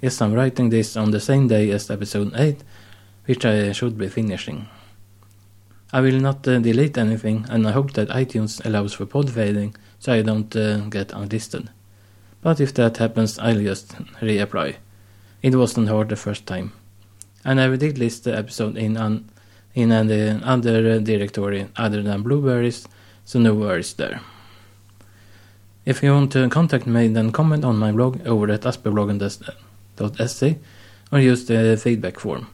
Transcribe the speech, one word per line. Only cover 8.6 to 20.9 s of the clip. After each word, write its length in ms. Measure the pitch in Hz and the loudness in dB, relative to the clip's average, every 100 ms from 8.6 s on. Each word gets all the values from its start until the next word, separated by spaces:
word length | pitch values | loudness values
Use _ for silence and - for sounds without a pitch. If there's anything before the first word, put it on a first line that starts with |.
allows 300 | 120 107 101 | -4 -2 -2
for 120 | - 98 | -6 -4
pod 240 | 143 143 | -2 -2
fading, 460 | 117 104 104 104 - - - | 0 0 0 -4 -8 -20 -12
so 120 | - | 0
I 100 | 120 | 2
don't, 320 | 110 107 107 110 | 2 0 -2 -2
uh, 220 | 107 104 104 | -2 -2 -4
get 220 | 104 98 | -6 -8
unlisted. 580 | 101 104 110 - - - - - - _ - - - | -8 -6 -6 -6 -12 -12 -18 -20 -20 _ -20 -20 -4
But 180 | 165 156 | 0 2
if 140 | 139 | 0
that 220 | - 117 113 | 2 2 2
happens, 420 | 113 113 110 - | -2 0 -2 0
I'll 220 | 110 110 | 0 0
just 340 | 104 98 - - - - | 0 -4 -10 -18 -18 -8
reapply. 540 | 110 104 104 - 73 - - - - - - - | -2 -2 -2 -4 -6 -8 -18 -20 -20 -20 -20 -4
It 140 | 135 | 0
wasn't 340 | 127 123 - 110 | 4 2 2 0
hard 200 | 107 107 | 2 0
the 80 | 107 | -4
first 300 | - 104 - | -6 -8 -8
time. 260 | 185 143 - - - - - - _ | -8 -8 -14 -20 -20 -20 -20 -20 _
I 100 | - | -2
never 220 | 135 131 131 | 2 2 2
did 200 | 151 139 | -2 0
list 260 | 117 - | -2 -2
the 120 | - 110 | -6 -4
episode 400 | 107 - 110 110 | -6 -6 -6 -4
in 200 | 110 110 | -4 -2
an, 340 | 110 107 - - - - _ | -2 -4 -6 -20 -20 -20 _
in 180 | - 117 | 0 2
any 500 | 113 110 107 107 107 | 4 4 2 0 -2
other, 520 | 117 127 117 113 113 | 0 0 2 2 4